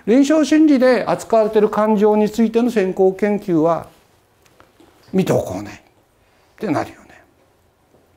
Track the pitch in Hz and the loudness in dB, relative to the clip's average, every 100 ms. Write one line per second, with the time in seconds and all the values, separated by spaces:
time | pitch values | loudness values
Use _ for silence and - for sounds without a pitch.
0 | - 254 277 311 269 311 311 262 254 226 | 0 2 2 0 2 2 4 4 2 0
1 | - 180 - 226 208 214 214 208 214 214 | -2 -6 0 0 0 0 0 0 0 2
2 | 214 214 208 220 220 226 240 226 185 180 | 2 2 0 0 0 0 -2 0 -2 0
3 | 190 190 208 202 196 165 165 160 - _ | 0 0 -2 -4 -2 0 0 -2 -6 _
4 | _ _ _ _ _ _ _ _ _ _ | _ _ _ _ _ _ _ _ _ _
5 | _ 185 156 127 - 104 104 - _ _ | _ -4 -2 -2 -4 -10 -12 -18 _ _
6 | _ _ _ _ _ - 208 139 - - | _ _ _ _ _ -12 -6 -6 -8 -14
7 | - - _ _ _ _ _ _ _ _ | -20 -20 _ _ _ _ _ _ _ _
8 | _ | _